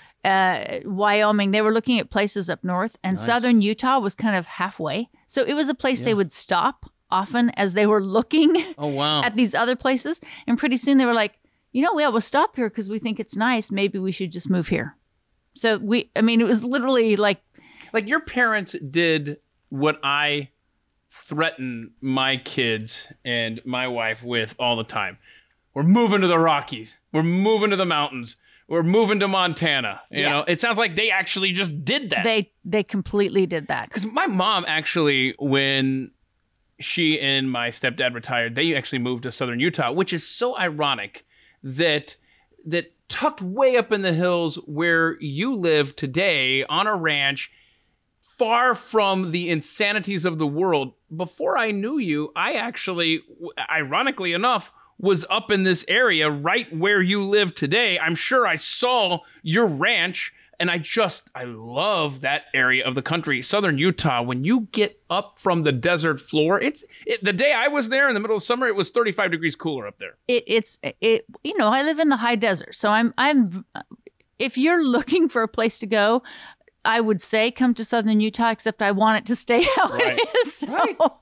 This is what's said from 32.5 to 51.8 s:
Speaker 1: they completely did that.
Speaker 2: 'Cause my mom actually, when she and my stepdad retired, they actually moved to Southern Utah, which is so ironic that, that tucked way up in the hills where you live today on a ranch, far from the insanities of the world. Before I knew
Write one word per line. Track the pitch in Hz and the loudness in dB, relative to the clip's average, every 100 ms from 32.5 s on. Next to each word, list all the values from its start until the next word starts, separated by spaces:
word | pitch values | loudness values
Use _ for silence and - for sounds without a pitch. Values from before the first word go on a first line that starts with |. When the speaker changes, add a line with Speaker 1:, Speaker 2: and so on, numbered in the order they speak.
| _ | _
Speaker 1:
they | - 214 | -4 -2
completely | 202 196 - 202 202 196 175 | -2 -4 -2 0 0 2 0
did | 165 151 | -2 -4
that. | 131 - | -6 -6
Speaker 2:
'Cause | 208 214 | -8 -4
my | 262 370 | -2 -2
mom | 190 190 196 175 | 0 0 0 0
actually, | 156 151 175 147 135 131 - | -2 -2 2 2 2 0 -2
when | 139 139 135 135 135 131 127 _ _ _ _ _ _ - | 0 2 2 2 0 -2 -6 _ _ _ _ _ _ -12
she | - 175 160 156 | -6 0 0 0
and | 139 135 131 | 0 0 0
my | 123 120 | -2 -4
stepdad | 117 127 120 123 | -2 -4 -2 -2
retired, | 120 123 120 117 123 | -4 -4 -2 -2 -2
they | 165 143 | 0 -2
actually | - 131 | -2 -4
moved | 123 123 | -4 -4
to | 123 | -6
Southern | - 127 120 | -6 -4 -2
Utah, | 165 165 123 | -2 0 -2
which | 160 190 | -2 -2
is | 170 - | -4 -4
so | - 247 - | -4 -4 -2
ironic | 180 151 143 123 101 - _ _ _ _ | -4 -2 -2 -2 -6 -14 _ _ _ _
that, | 135 131 165 147 - - _ _ _ _ 156 | -8 -2 0 0 -4 -18 _ _ _ _ -6
that | 170 - _ - | -6 -6 _ -12
tucked | - 294 302 | -4 -2 -2
way | 180 220 262 247 | -6 0 2 4
up | - | 2
in | 208 | 0
the | 190 | 0
hills | 160 180 175 165 151 - | 0 2 0 -2 -6 -8
where | 151 170 165 165 - | -2 2 2 2 -2
you | 143 139 240 | -6 -4 -4
live | 233 170 151 139 - | 0 2 2 2 -4
today | 139 143 196 147 131 135 - | -4 0 2 2 2 0 0
on | 160 208 | 0 0
a | 196 | 0
ranch, | 160 147 139 139 - _ _ _ _ _ _ _ | 0 0 0 -2 -8 _ _ _ _ _ _ _
far | _ - 226 233 254 220 | _ -2 0 2 2 0
from | - 220 196 190 185 | 0 2 2 2 0
the | 175 175 | -2 0
insanities | 160 - - 202 214 190 190 175 | -2 -2 -2 0 -2 -4 -2 -2
of | 160 | 0
the | 147 | -2
world. | 147 185 151 131 - - 160 | 0 0 0 -2 -10 -14 -10
Before | 175 - 302 285 | -10 -6 -2 0
I | 226 | 0
knew | 202 | -2